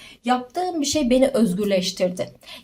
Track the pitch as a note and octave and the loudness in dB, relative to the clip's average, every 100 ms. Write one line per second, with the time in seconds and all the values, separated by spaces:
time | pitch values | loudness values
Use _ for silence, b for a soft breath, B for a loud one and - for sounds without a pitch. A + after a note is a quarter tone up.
0 | B B A#3+ B3 - F4 F#4 E4+ C#4+ D#4 | B B -2 -2 -4 -6 -4 -2 -2 0
1 | A#3+ B3+ C4+ A3 A3 F3+ G#3 F#3+ F3+ - | 2 4 4 4 2 2 0 0 0 -2
2 | F3+ F3+ - - B B | -2 -2 -10 -12 B B